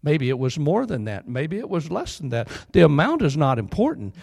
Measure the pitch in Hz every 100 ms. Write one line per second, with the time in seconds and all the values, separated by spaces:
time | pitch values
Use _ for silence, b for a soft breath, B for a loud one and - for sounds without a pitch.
0 | 147 156 127 131 131 139 147 196 254 143
1 | 107 101 - 123 156 196 247 180 151 185
2 | 349 - 143 117 113 B B 185 165 143
3 | 190 320 185 139 139 123 101 - 254 -
4 | 104 -